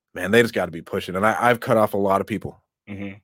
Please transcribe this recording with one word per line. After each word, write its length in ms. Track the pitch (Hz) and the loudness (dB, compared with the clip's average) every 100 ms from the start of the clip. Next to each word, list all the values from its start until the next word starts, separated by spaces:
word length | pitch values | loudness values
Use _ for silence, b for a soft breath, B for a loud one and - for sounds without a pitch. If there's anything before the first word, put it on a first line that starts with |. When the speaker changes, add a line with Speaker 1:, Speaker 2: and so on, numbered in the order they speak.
| _ | _
Speaker 1:
man, 160 | 92 90 | -8 2
they 100 | 117 | 4
just 120 | 117 | 4
gotta 160 | 101 90 | 0 -4
be 120 | 85 | -6
pushing. 340 | - 98 95 92 | -6 -6 -4 0
And 100 | 107 | 0
I, 100 | 101 | 2
I've 220 | 120 117 | 2 2
cut 160 | - 113 | 2 2
off 180 | 104 | 2
a 40 | 101 | 0
lot 220 | 98 95 | 0 0
of 60 | 95 | 0
people 340 | 98 - - _ _ - | -6 -8 -14 _ _ -16
Speaker 2:
Mm-hmm. 260 | 98 101 101 | -12 -12 -14